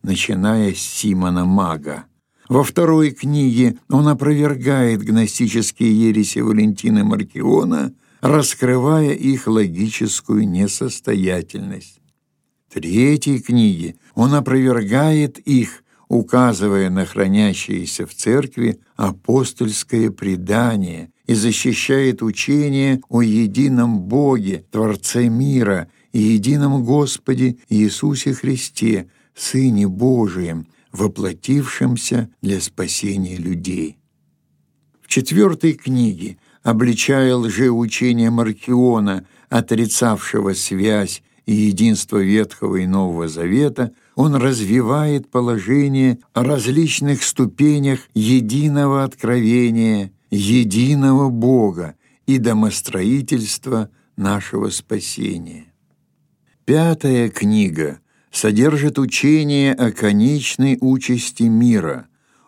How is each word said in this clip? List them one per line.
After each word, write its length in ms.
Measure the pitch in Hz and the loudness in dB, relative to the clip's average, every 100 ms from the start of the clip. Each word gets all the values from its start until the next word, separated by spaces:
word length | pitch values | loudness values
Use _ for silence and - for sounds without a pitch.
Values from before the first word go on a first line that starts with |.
начиная 720 | 95 92 - 98 101 113 104 | -6 -4 -2 -2 0 0 0
с 40 | 90 | -2
Симона 680 | - - 107 92 90 90 | -8 -6 -2 0 0 0
Мага. 640 | 90 98 90 80 73 73 - _ _ _ - | 2 2 0 -4 -8 -12 -14 _ _ _ -2
Во 140 | 135 | 0
второй 480 | 131 - 170 160 151 | 0 0 2 4 2
книге 680 | - 135 147 135 117 123 123 - | -2 -2 2 2 4 2 0 -2
он 180 | 135 147 | 2 2
опровергает 960 | 135 139 147 147 139 127 139 123 110 | 2 0 2 0 0 -2 2 2 0
гностические 920 | 107 110 107 - 120 113 104 - 117 107 113 | 0 2 2 0 -2 0 -4 0 2 4 4
ереси 300 | 107 98 - | 2 0 -2
Валентина 680 | 117 107 107 98 117 107 | 0 2 2 0 0 2
Маркиона, 880 | 104 107 104 - - - 92 80 65 - _ - | 2 -2 -4 -4 2 2 2 -2 -4 -8 _ -4
раскрывая 920 | 123 147 139 - 127 123 135 156 147 | 2 2 0 -2 0 2 2 2 2
их 360 | 147 135 131 110 | 0 -2 -2 0
логическую 1000 | 110 98 85 107 - 110 - - 107 107 | 0 0 -2 -4 -2 -4 -4 -2 -2 0
несостоятельность. 1500 | 90 101 - 127 - - 107 92 90 85 101 98 95 - _ _ _ _ _ _ _ _ | 0 -2 -2 -8 -8 -4 -2 0 -2 -6 -10 -12 -12 -16 _ _ _ _ _ _ _ _
В 60 | |
третьей 680 | - 82 98 131 147 147 131 | -10 -2 2 2 2 0 -4
книге 560 | - 120 110 87 82 - _ | 0 2 4 2 -6 -12 _
он 200 | - 123 | -2 2
опровергает 1040 | 143 127 131 131 120 101 127 156 151 147 - | 2 2 2 2 0 0 0 2 2 0 -4
их, 440 | - 135 110 - _ _ - | 0 2 0 -8 _ _ -2
указывая 800 | 120 107 127 127 87 101 98 95 | -2 2 2 2 2 0 0 0
на 160 | 92 | -2
хранящееся 1000 | 92 - 98 101 104 90 - 98 87 - 87 | -2 -2 2 2 2 0 -6 -6 -6 -8 -10
в 80 | |
церкви 640 | - - 127 135 - 117 - _ - | -6 0 0 0 -4 -4 -4 _ -6
апостольское 1120 | 104 90 - 127 127 - 110 104 - 117 113 | -6 -4 0 0 0 -4 -6 -6 -4 -2 -2
предание, 1000 | - 98 90 92 107 120 110 90 85 82 _ - | -2 -4 -4 -2 0 0 0 -4 -8 -16 _ -2
и 80 | |
защищает 880 | 113 113 107 131 107 - 135 135 120 | 0 0 0 -2 -2 0 2 2 0
учение 800 | 113 101 - 143 147 139 135 131 - | -4 -4 0 0 2 0 0 0 0
о 140 | 120 | 0
едином 800 | 113 107 113 104 143 123 120 107 | 2 2 0 2 2 2 2 0
Боге, 600 | 92 127 143 127 98 90 - | 0 0 2 2 -2 -6 -6
Творце 580 | 107 110 98 - 120 120 | -2 -2 -2 -4 0 0
мира, 600 | 117 139 135 104 92 80 _ _ | 2 0 0 0 -2 -6 _ _
и 80 | 117 | 0
едином 640 | 107 113 107 147 143 139 | 2 2 2 0 2 0
Господе 720 | 117 147 139 - - 131 127 123 - | 2 0 0 -4 -4 -2 -2 -2 -2
Иисусе 680 | 107 107 - 147 135 - | 0 0 0 -4 -2 -4
Христе, 760 | 131 135 131 - - 113 104 87 _ _ | -4 -4 -4 -6 -4 -2 -2 -6 _ _
Сыне 540 | - - 131 131 107 101 | -12 -4 0 2 2 0
Божием, 800 | 92 127 127 107 90 87 82 80 _ _ | 0 0 2 0 -2 -6 -8 -12 _ _
воплотившемся 1400 | 92 101 98 98 87 - 143 131 - 131 120 - 120 110 _ | -4 -4 -2 -8 -6 -2 0 -2 -2 -2 -2 -2 -4 -4 _
для 180 | 98 95 | -4 -4
спасения 760 | - - 90 - 101 98 92 90 | -4 -6 -6 -4 -4 -4 -6 -6
людей. 600 | 85 85 87 90 80 - _ _ _ _ _ _ _ _ _ _ | -6 -6 -6 -6 -6 -10 _ _ _ _ _ _ _ _ _ _
В 60 | - | -4
четвёртой 680 | - 131 165 202 160 160 | -4 0 2 2 2 -2
книге, 640 | 156 - 127 117 90 98 - _ _ | -2 -2 0 0 -2 -10 -14 _ _
обличая 720 | 117 110 123 107 - 139 131 127 | -2 0 2 0 0 2 2 0
лжеучение 920 | 113 98 131 117 117 - 123 117 117 | -2 0 0 2 -2 -2 0 2 2
Маркиона, 960 | 117 113 104 - 123 123 113 104 95 90 _ - | 2 -2 -4 -2 2 4 2 0 -4 -10 _ -4
отрицавшего 1040 | 117 113 113 113 - 120 104 - 107 98 | -2 0 0 0 0 0 0 -2 -2 -2
связь 680 | 95 - 95 104 107 95 - _ _ | -4 -4 -2 0 0 -2 -8 _ _
и 80 | - | -2
единство 640 | 107 107 95 113 104 - 104 | 0 2 2 2 2 0 0
Ветхого 600 | 95 107 104 - 107 95 | 2 2 0 -4 -4 -2
и 100 | 92 | 0
Нового 420 | 98 92 85 82 | 0 0 -2 -6
Завета, 640 | 78 85 110 147 131 123 - _ | -4 -2 0 0 -2 -6 -8 _
он 220 | - 147 139 | -2 0 2
развивает 920 | 127 123 98 120 117 143 151 143 - | 0 0 0 0 2 0 0 -2 -2
положение 880 | 127 120 113 92 139 139 135 131 120 _ | -2 -2 -2 0 0 2 2 2 0 _
о 120 | - | -2
различных 800 | 131 143 110 139 160 - 143 139 | 0 0 0 0 0 0 -2 -2
ступенях 840 | - - 120 - 147 147 139 127 - | -2 -2 -2 2 2 4 2 -2 -4
единого 880 | - 110 127 110 131 151 143 143 139 | -2 2 2 2 0 2 2 2 0
откровения, 1080 | 135 - 113 123 113 120 120 113 113 104 98 _ - | -2 -4 -2 2 2 2 2 2 2 0 -4 _ -6
единого 1000 | 101 98 123 113 98 127 143 135 135 139 | -2 2 2 2 2 2 2 4 4 2
Бога 680 | 120 120 131 107 87 82 - _ _ - | 0 2 4 2 -2 -10 -12 _ _ 0
и 120 | 135 | 0
домостроительства 1500 | 117 110 110 90 - 95 98 135 135 131 107 - 131 120 104 _ _ - | 2 2 0 -2 -6 -4 0 0 0 -4 -4 -8 -6 -6 -6 _ _ -6
нашего 540 | 98 104 98 107 104 | -4 -4 -4 -6 -4
спасения. 960 | - - 104 - - 107 90 85 80 80 _ _ _ _ _ _ _ _ _ | -6 -8 -8 -8 -8 -8 -8 -12 -18 -20 _ _ _ _ _ _ _ _ _
Пятая 640 | - 151 165 160 143 127 117 | 0 2 2 0 0 0 0
книга 720 | - 101 107 101 80 76 - _ _ _ | -2 0 2 0 -2 -6 -8 _ _ _
содержит 640 | - 107 107 139 147 147 139 | -4 0 2 2 2 -2 -2
учение 760 | 135 - 143 156 147 143 139 | -2 0 2 2 2 0 0
о 200 | 131 120 | 0 -2
конечной 840 | - 107 104 117 147 123 - 135 127 | 0 0 2 2 0 -4 -2 0 0
участи 640 | 131 131 131 123 - - | 0 0 0 -4 -4 -2
мира, 640 | 117 110 120 110 80 65 - _ _ _ | 2 4 4 2 0 -6 -10 _ _ _